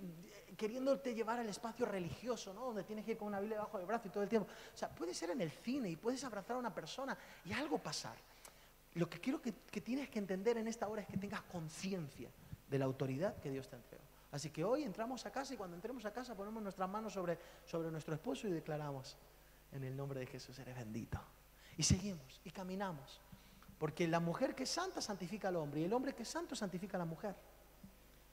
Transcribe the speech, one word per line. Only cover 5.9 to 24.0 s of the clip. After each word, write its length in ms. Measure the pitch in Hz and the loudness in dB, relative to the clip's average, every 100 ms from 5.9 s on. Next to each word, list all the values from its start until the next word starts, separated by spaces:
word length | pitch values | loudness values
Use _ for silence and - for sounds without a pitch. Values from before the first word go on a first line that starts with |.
| 160 | 2
puedes 280 | 226 262 | 2 0
abrazar 320 | 269 208 185 247 | 0 -4 0 0
a 40 | |
una 140 | 240 | 0
persona 440 | 170 160 - 269 214 - - 170 | -2 -4 -2 -2 -2 -6 -12 -2
y 80 | |
algo 240 | 220 294 226 | 0 2 2
pasar. 380 | 160 - - 117 - - - - - - - 170 | 2 -2 -4 -8 -14 -18 -18 -18 -20 -20 -6 0
Lo 120 | 165 | 0
que 120 | - | 2
quiero 220 | 254 320 | 0 0
que, 120 | 247 | 0
que 280 | - - 214 | -4 -6 -6
tienes 280 | 220 262 262 | 0 0 0
que 100 | 220 | 0
entender 380 | 196 185 208 233 | 2 4 4 4
en 100 | 220 | 2
esta 200 | 220 202 | 0 0
hora 140 | 220 | -2
es 60 | 185 | -2
que 100 | 196 | -2
tengas 240 | 202 196 | -2 -4
conciencia 840 | - 180 160 - 190 190 143 - 117 - - - - | -4 -4 -4 -2 0 0 -2 -6 -12 -12 -12 -12 0
de 120 | 135 | 4
la 60 | 135 | 4
autoridad 520 | 127 135 131 196 - | 4 2 2 2 0
que 140 | 147 | -2
Dios 180 | 135 127 | -4 -4
te 60 | 123 | -10
entregó. 280 | 110 - - - - | -14 -16 -16 -20 -8
Así 180 | 143 151 | -6 -4
que 140 | 156 | 0
hoy 200 | 180 277 | 4 4
entramos 420 | 277 180 233 254 208 | 2 -2 -2 -2 -4
a 40 | |
casa 220 | 247 269 | -4 -4
y 40 | 240 | -4
cuando 180 | 185 170 | -6 -6
entremos 300 | 214 254 208 | -6 -4 -4
a 60 | |
casa 240 | 240 247 196 | -4 -4 -6
ponemos 260 | 202 226 | -4 -2
nuestras 260 | 202 180 185 | -4 0 0
manos 240 | 208 220 | 0 -2
sobre, 240 | 190 175 165 - - - | 0 2 0 -2 -16 -2
sobre 260 | 170 165 | 0 2
nuestro 240 | 160 156 151 | 0 0 0
esposo 320 | - 269 214 | 2 0 2
y 40 | |
declaramos: 640 | 165 156 151 151 135 127 - - - - - - | 2 2 0 0 -2 -6 -12 -18 -20 -20 -20 -10
"En 120 | 139 | -4
el 120 | 131 135 | -2 -2
nombre 240 | 139 135 | -2 -2
de 60 | 127 | -4
Jesús 320 | 127 - 131 | -6 -10 -10
eres 180 | 127 127 | -8 -6
bendito". 440 | 110 113 - - - - - - - - | -4 -2 -2 -4 -6 -16 -20 -20 -8 4
Y 80 | |
seguimos 560 | 151 185 202 170 135 - | 8 8 6 -4 -8 -14
y 80 | 180 | -10
caminamos. 680 | - 185 190 196 151 135 - - - - - - - | -6 -2 0 0 -2 -6 -14 -16 -18 -18 -18 -18 -2
Porque 280 | 156 - | 0 4